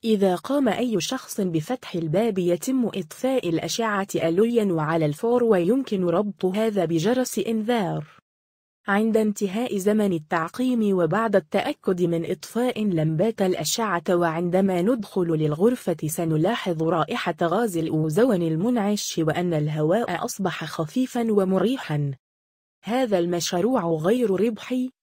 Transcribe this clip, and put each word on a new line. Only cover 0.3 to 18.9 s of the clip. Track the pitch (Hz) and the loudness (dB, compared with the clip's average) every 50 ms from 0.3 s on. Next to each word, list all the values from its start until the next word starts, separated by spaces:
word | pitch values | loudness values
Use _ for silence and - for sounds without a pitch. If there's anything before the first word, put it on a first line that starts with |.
| 180 | 2
قام | 175 - - 269 294 277 240 | 0 -2 -2 0 2 2 2
أي | - - 240 254 220 180 | 2 0 -2 0 0 -2
شخص | 160 - 262 262 - - - - | -2 -2 -6 -6 -8 -8 -4 -2
بفتح | 202 185 165 160 151 - 247 262 - - - | -2 0 0 -2 -2 -2 -6 -6 -6 -6 -6
الباب، | 175 160 160 151 190 226 233 208 190 | -4 -2 0 0 2 2 2 0 0
يتم | 180 175 175 175 - - 262 262 240 | 2 0 0 0 0 -2 0 0 0
إطفاء | 196 - 202 180 156 - - - 254 269 254 - 175 | 0 -2 -6 -8 -8 -10 -4 -2 0 0 0 0 0
الأشعة | 165 - - 165 - - 226 220 208 196 196 196 - | -2 -2 -2 -2 -4 -2 -2 -2 0 -2 -2 -2 -2
ألويًا | 175 160 165 165 180 214 233 240 233 214 | 0 0 2 2 4 2 4 4 2 2
وعلى | 202 175 160 151 147 165 165 156 | 2 0 0 0 0 0 2 2
الفور، | 151 147 151 - 233 240 247 240 | 0 0 0 0 0 2 2 4
ويمكن | 226 214 185 170 175 233 277 262 - 220 190 180 | 4 4 4 4 4 2 2 0 -2 -2 0 0
ربط | 175 170 175 214 208 190 _ - | 2 2 2 0 -2 -4 _ -2
هذا | 185 185 208 220 226 208 202 175 | -2 0 0 0 0 0 0 0
بجرس | 160 170 165 156 208 247 254 254 247 - 226 | 0 0 0 2 2 2 2 0 -2 -2 -4
إنذار. | 190 - 233 220 214 214 247 233 196 165 156 156 151 - - - _ _ _ _ _ _ _ _ _ _ _ _ _ - | -2 0 -2 -2 0 0 0 0 0 0 -2 -4 -6 -8 -16 -20 _ _ _ _ _ _ _ _ _ _ _ _ _ 0
عند | 196 202 220 226 214 220 | 0 2 2 4 2 2
انتهاء | 220 214 208 - 208 190 180 220 247 247 - 202 | 2 2 0 -2 -4 -4 -2 -4 -4 -2 -4 0
زمن | 180 208 214 214 208 202 180 | 0 2 2 4 2 2 0
التعقيم | 165 156 _ 185 170 160 170 - - 247 254 254 233 214 202 190 185 | -2 -2 _ -2 -2 -2 -2 -4 -2 0 0 2 2 2 2 2 2
وبعد | 175 156 165 208 226 226 202 | 2 2 2 2 0 2 2
التأكد | 196 165 _ - 202 - - 302 _ - - 190 175 | 2 0 _ -2 -2 -2 -2 -4 _ -2 -2 0 2
من | 180 170 170 165 165 160 | 2 0 0 -2 -2 -4
إطفاء | 185 - - - - 226 240 254 - - 214 | -6 -6 -6 -8 -4 -2 -2 -2 -2 -2 -2
لمبات | 208 180 160 156 156 160 156 185 226 220 - | 0 0 0 0 0 2 2 0 0 0 0
الأشعة، | 196 185 185 - 156 151 - - 226 214 185 170 160 - | 0 0 0 0 -2 -4 -2 -2 -2 0 -2 -2 0 2
وعندما | 180 175 175 165 156 165 180 175 170 185 196 190 185 175 | 2 2 2 2 0 0 -2 0 2 2 2 2 2 2
ندخل | 170 214 269 240 196 - - 196 180 170 | 2 0 0 0 -2 -6 -2 -2 0 0
للغرفة، | 165 156 156 151 151 147 185 233 254 247 - - 170 156 - 151 | 0 0 0 0 0 2 2 2 2 2 -2 -4 -4 -2 -4 -6
سنلاحظ | 156 - 175 165 156 156 156 185 233 240 - 196 170 156 160 | -4 -2 -2 0 0 2 2 2 0 -2 -2 -4 -2 -2 0
رائحة | 160 170 165 151 - 240 233 - 180 165 - 180 | 0 0 0 0 -2 -4 -4 -4 -4 -2 0 0
غاز | 165 165 208 240 226 180 165 | 0 2 0 0 0 0 -2
الأوزون | 160 160 - 156 156 160 151 180 233 269 220 175 | -2 0 0 0 0 0 2 2 4 4 2 2
المنعش | 175 165 160 156 175 240 247 240 196 202 | 0 0 0 0 0 0 0 0 0 0